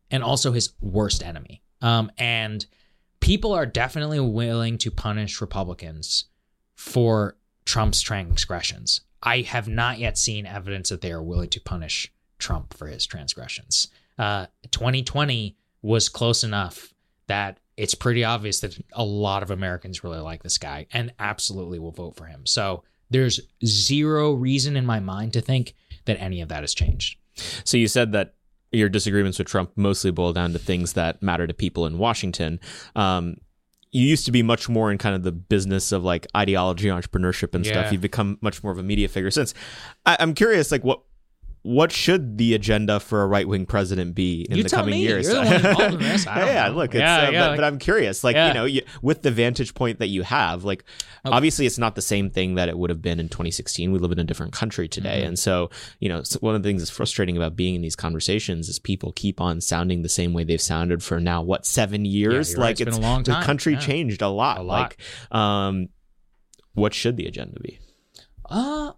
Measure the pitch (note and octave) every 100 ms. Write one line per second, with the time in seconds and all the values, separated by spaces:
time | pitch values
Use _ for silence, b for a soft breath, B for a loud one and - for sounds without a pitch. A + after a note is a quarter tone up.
0 | _ C3+ A#2+ C3+ C#3 A#2+ - - G#2+ F#2+
1 | G#2 - - D#2+ - - _ _ A#2 A#2
2 | A2 - A#2+ A#2 A2 G#2+ - _ _ _
3 | _ _ - G3 A3 F#3+ C3+ A#2 B2+ D#3
4 | D3+ D3+ C3 A2 A#2 A#2 A2+ A2+ A2+ -
5 | A2 G#2 G#2 - G#2 G2+ F#2 E2+ E2+ D#2+
6 | D#2 - - _ _ _ _ _ - B2+
7 | A#2 A2 G2+ - _ _ - - G#2+ -
8 | - G#2 F2 - - F2 - - A1+ -
9 | - _ - B2 A2+ A#2+ A2 A2 A#2+ A#2
10 | A#2 - - G#2+ G2+ G2 F#2+ G2 F2+ F2+
11 | F2+ E2 E2 F2 E2+ - - F2+ D#2 -
12 | - _ _ _ - - - - D#2 -
13 | - F2 C#2+ - - - - - - b
14 | b b G#2+ G2+ F#2 _ - - A#2 C3
15 | B2+ C#3+ D3 A#2+ G#2 - _ _ G#2+ A2+
16 | - - A#2 A2+ A2+ G2+ F2+ - - _
17 | _ _ _ G2+ G2+ F#2+ _ - G#2 -
18 | B2+ A#2+ A2+ A#2 G#2+ G2 G#2 - - -
19 | A2 G#2 G#2 G2 F#2+ F#2 F#2+ F2+ F#2+ F#2
20 | F#2 E2 D#2+ D#2+ F2+ - - C#2+ D2+ B2
21 | A#2+ - G#2 G#2+ - F#2+ F2 F2 E2 D#2+
22 | E2+ - D#2+ C#2+ C2+ - G2+ F2 - _
23 | _ B2+ B2+ - - _ A#2 G2+ G2 C#3+
24 | D3+ D#3 D3+ C#3 B2+ C#3 C3 C#3 B2+ A2
25 | F#2+ F#2+ A2 A#2+ - C3 A#2+ - b b
26 | - G2+ F#2+ F2+ D#2+ D2+ D2 - - -
27 | - - _ B B B - B2+ A2 B2+
28 | A#2 G#2 F#2+ _ _ _ _ A#2 G#2 G2+
29 | G2+ G2+ G2 F#2 F#2+ G2 F2+ - G2+ F#2+
30 | F#2+ E2+ F2 E2+ F2 E2+ - F2+ F2 -
31 | E2 - G2 E2+ E2+ D#2+ F2+ - E2 E2
32 | A2+ A2+ F#2+ E2+ E2 E2+ B B B -
33 | G2 F#2 F2 E2 _ _ _ _ _ C3
34 | C3 D#3 - B2 A2+ A#2 - A2+ A2 G2+
35 | G#2+ F#2+ F2+ E2+ F2+ G#2 F#2+ F#2+ - G2
36 | F2+ F2 - - G2 F#2+ F#2 F2 G2+ F2+
37 | E2+ - F#2 F2+ F2 F2 G2 G#2+ G#2+ G2+
38 | F#2+ - G2+ G2+ G#2+ - G#2 F#2 F#2+ G#2
39 | G2+ - F#2+ A#2+ B2+ - B B B B
40 | - E3+ E3 D3+ G#3+ G#3 D3 C#3+ A#2+ C3
41 | _ - _ _ - - - B2 E3 -
42 | - F#3 C3 G#2+ A#2 A2 G2+ G#2+ G#2+ G#2
43 | - G#2+ G2+ G2+ F#2 G2 F#2 G#2+ F#2+ F#2+
44 | F2 F2 F2+ E2+ E2+ F3+ F#3+ - G#2 G2+
45 | G#2+ G#2 B2+ A#3+ A#3+ F3 F#3 G3 G3+ F3
46 | A3 G3+ F#3+ G#2+ G3+ A#3+ G#2 D3+ C#3 A#2+
47 | D3+ E3+ D3 D#3 E3 D3 D3+ C#3+ - G#3
48 | A#2 F#2 B2+ B2 E3 C3 B2 C3+ - B
49 | B2 D#3 C#3+ A2+ A#2 B2 B2 - B2 A2
50 | G#2+ F#2+ F2+ C3+ F#2+ F2 G2 F#2 - B
51 | B B C3 B2 D3+ D3+ C3 G#2+ A#2 G#2+
52 | - G2+ G2 F#2+ F#2 F#2 F2 E2+ F2 E2+
53 | F2 E2+ E2 - F2 - - - F2 F#2+
54 | F2 F2 E2 D#2+ D#2+ - A2+ - E2 -
55 | - B1 B1 F2 - F2+ F2 B B B
56 | G2+ E2+ C2+ - A2+ G#2+ G2 G2 D#2+ -
57 | A2 - F#2+ F2 E2 E2 F2+ F2+ E2 -
58 | E2 D#2+ - G#2 - E2+ E2 - - F#2+
59 | - - G2+ F#2 F2+ E2+ - E2+ F2+ F2+
60 | E2 - F2 E2+ D#2+ E2 - D#2+ F2 E2+
61 | - E2+ E2+ E2+ E2+ F#2+ - - G#2+ G#2
62 | G#2 G2 G#2 B2+ D#3+ - A#2 A2+ A#2 A2+
63 | A2+ B2+ B2 D3+ E3+ C#3+ - D3 - C#3+
64 | D3+ G2+ G#2 G2 C3+ G#2+ F2+ G#2 B2 -
65 | B B B A2+ G#2 G2+ G2 G2 F2+ -
66 | _ _ _ _ _ _ _ - G#2 -
67 | A#2 A#2+ - - - - - - b b
68 | b b b b - G3 C4+ D4+ D4